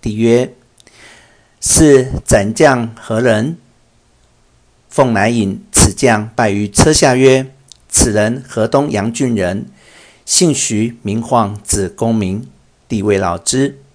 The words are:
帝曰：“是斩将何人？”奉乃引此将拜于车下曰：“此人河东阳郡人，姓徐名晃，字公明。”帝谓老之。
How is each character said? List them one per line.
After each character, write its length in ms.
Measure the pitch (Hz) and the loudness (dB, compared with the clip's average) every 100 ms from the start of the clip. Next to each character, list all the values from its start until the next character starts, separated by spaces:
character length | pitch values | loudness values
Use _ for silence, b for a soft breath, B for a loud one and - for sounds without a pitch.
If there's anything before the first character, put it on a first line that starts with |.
帝 160 | - 104 | -8 -2
曰 380 | 117 117 131 - _ _ b b b b b b b b | 2 2 0 -8 _ _ b b b b b b b b
：“是 520 | - - 156 139 127 - | -4 2 6 6 4 -6
斩 300 | - 113 101 | -2 0 0
将 400 | 110 151 127 113 | 2 2 2 -4
何 260 | 113 - 110 | -10 -6 -2
人？” 380 | 123 107 127 170 _ _ _ _ _ _ _ _ _ _ _ _ _ | 0 0 -2 -6 _ _ _ _ _ _ _ _ _ _ _ _ _
奉 240 | - 131 | 0 0
乃 180 | 107 107 | 2 0
引 300 | 120 98 95 - | 0 -2 -4 -6
此 200 | - - | 0 0
将 380 | - 131 107 107 - | 2 2 2 -2 -2
拜 140 | 110 | -2
于 180 | 101 104 | 0 -4
车 240 | - 156 | 0 2
下 240 | 156 139 127 | 4 2 4
曰 360 | 131 131 131 _ _ - _ | 4 4 -2 _ _ -20 _
：“此 220 | - 120 | -2 0
人 320 | 104 107 127 135 | 0 0 -4 -6
河 220 | - 113 | -4 0
东 200 | 139 147 | 0 -2
阳 240 | 104 104 | -4 -4
郡 220 | - 131 | -2 -2
人， 320 | 113 90 95 - b b b b b | -2 -2 -4 -10 b b b b b
姓 300 | - - 175 | -6 0 0
徐 420 | 131 - 107 113 117 | 0 -2 -2 -2 -4
名 180 | 104 110 | -6 -6
晃， 380 | 113 120 104 104 | -2 0 0 -6
字 240 | - 104 95 | -6 -4 -4
公 260 | - 113 | -4 -2
明。” 320 | 113 92 98 131 _ _ _ _ | 0 -2 -6 -10 _ _ _ _
帝 160 | 113 | -4
谓 160 | 101 98 | 0 0
老 180 | 92 87 | 0 -4
之。 440 | - 127 139 135 _ | -4 -2 -2 -6 _